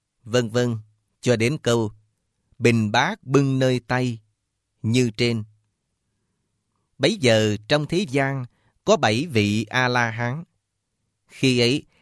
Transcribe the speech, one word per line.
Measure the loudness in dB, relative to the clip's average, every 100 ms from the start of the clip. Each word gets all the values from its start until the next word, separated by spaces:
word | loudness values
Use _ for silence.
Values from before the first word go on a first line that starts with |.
| _ _
vân | -4 -2 0
vân, | -2 -2 -4 -10 _ _ _
cho | -2 0
đến | 0 -2
câu, | 0 0 -2 -6 _ _ _ _ _ _
"Bình | 2 2 2
bát | 0 0 -4
bưng | 0 2 2 2
nơi | 0 0
tay", | -2 -4 -4 -6 -14 _ _ _ _ _
như | -2 2 0 0
trên. | -2 -2 -8 _ _ _ _ _ _ _ _ _ _ _ _ _ _ -4
Bấy | -2 0
giờ | 2 4 2 -2 -2
trong | -2 -2
thế | -4 -2
gian | -2 -2 -4 -10 _ _ _
có | 0 2
bảy | 2 0 0
vị | 0 2 0
A-la-hán. | -2 -2 0 0 -2 -4 -6 -8 -12 _ _ _ _ _ _ _ _
Khi | -4 0 2
ấy, | 0 -2 -6 _